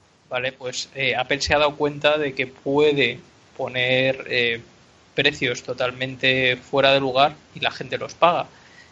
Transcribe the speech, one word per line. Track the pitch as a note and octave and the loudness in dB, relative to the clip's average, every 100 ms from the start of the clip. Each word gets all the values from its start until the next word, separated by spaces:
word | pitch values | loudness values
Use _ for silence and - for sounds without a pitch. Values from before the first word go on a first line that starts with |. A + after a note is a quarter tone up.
| _ _ _ | _ _ _
Vale, | B2+ B2+ | -4 -4
pues, | C3 B2+ B2 - | -6 -8 -8 -10
eh, | C3+ C3+ A2+ | -4 -2 0
Apple | - C#3+ | -2 -2
se | - | 2
ha | D3 | 2
dado | D3 | 2
cuenta | C#3+ D3 D3 D3 D3+ | 0 -2 0 0 2
de | C#3+ | 0
que | C3+ B2+ | -4 -6
puede | - C#3 C#3+ D3+ C#3+ A#2+ C3 - _ _ - | -6 -2 2 4 4 0 -2 -12 _ _ -10
poner, | B2+ B2+ B2 B2+ C3 C3+ C#3 | -6 -2 0 2 2 -2 -4
eh, | C3 A#2+ A#2 A#2 - _ _ _ - | -2 0 -2 -8 -20 _ _ _ -2
precios | C#3+ D3 C3 B2 | 0 0 -2 -4
totalmente | - B2 B2+ B2+ C3 B2+ C3+ C3 B2+ B2 | -8 -4 -4 -4 -8 -2 0 2 2 0
fuera | - C#3 C3+ | -2 2 4
de | C#3 | 4
lugar | C3+ B2+ D3 D3+ - | 2 2 2 0 -14
y | - | -6
la | A#2+ | -6
gente | - B2+ B2+ | -6 -8 -8
los | A#2+ | -8
paga. | - E3+ D#3+ - - - - - | 2 2 2 -2 -10 -20 -20 -20